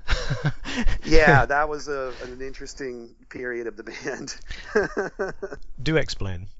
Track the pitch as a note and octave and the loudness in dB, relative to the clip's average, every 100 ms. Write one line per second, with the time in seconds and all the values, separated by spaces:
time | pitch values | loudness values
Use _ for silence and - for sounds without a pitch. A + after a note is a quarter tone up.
0 | - - - - D3+ - - B3+ A3+ - | 0 0 0 -2 -2 -4 -4 0 4 4
1 | - D#3 D#3 C#3 A#2+ C#3+ D#3 D3+ C#3+ C#3+ | 8 8 10 8 6 2 0 -2 -6 -6
2 | C3 A#2 B2 B2 C3+ C3 C#3 - C3+ A#2+ | -6 -8 -12 -10 -10 -10 -12 -10 -10 -10
3 | A#2 - - D3 B2 A#2+ A#2 G#2+ G#2+ - | -14 -20 -16 -10 -6 -6 -6 -8 -12 -12
4 | C#3+ A#2+ A#2 - - - - A3 F#3 - | -8 -8 -10 -10 -10 -10 -2 0 0 -2
5 | F#3+ - F#3+ - G3+ - - - B2 D#3+ | -6 -6 -8 -8 -10 -10 -10 -4 0 2
6 | - - F#2+ F2+ F#2+ - | 0 -2 -4 -6 -10 -14